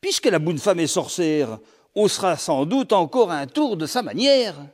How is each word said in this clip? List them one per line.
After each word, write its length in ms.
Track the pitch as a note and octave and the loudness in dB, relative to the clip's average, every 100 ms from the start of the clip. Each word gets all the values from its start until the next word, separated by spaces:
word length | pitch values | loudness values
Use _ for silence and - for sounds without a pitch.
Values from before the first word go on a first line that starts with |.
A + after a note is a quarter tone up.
puisque 240 | F#4+ F4+ C#4 | -2 0 2
la 140 | E3+ | 2
bonne 180 | D3+ D#3+ | 0 -2
femme 220 | G3+ F3 | 0 0
est 80 | D#3 | 0
sorcière, 720 | F3+ D3+ - E3 D3+ B2+ A2 _ _ _ - | 0 -4 -2 0 0 0 -4 _ _ _ 0
on 120 | G#3 | 0
sera 300 | - G3 D#3 | 2 0 -2
sans 280 | - C#3+ D3 | 0 0 0
doute 280 | C4 B3+ | 0 2
encore 360 | G3+ D#3+ B3+ G#3+ | 2 2 2 2
un 140 | D#3 C#3 | 0 -6
tour 320 | - D4+ F#3 | -2 -2 -2
de 80 | D#3 | -4
sa 160 | B3 | -4
manière. 540 | G3+ D#3 C4 C#4 A3+ D3 C#3+ | -4 0 2 4 2 -6 -18